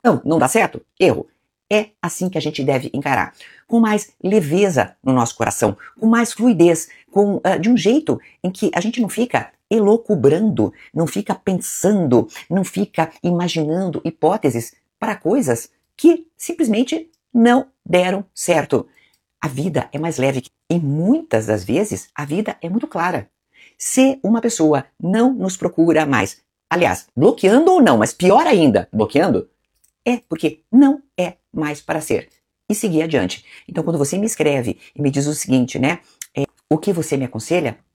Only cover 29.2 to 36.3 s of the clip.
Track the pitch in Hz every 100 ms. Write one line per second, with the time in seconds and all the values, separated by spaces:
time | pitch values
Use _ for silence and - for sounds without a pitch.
29.2 | 170 101 - _ _ _ _ _ - 240
30.2 | _ 160 165 - _ 240 277 285 _ -
31.2 | 175 - _ - 151 147 - 160 156 -
32.2 | - _ _ _ - 208 214 160 165 143
33.2 | 90 - _ - - - 165 165 143 185
34.2 | 214 - 151 139 117 87 - - 143 139
35.2 | 143 147 - 131 123 - 135 170 _ _
36.2 | -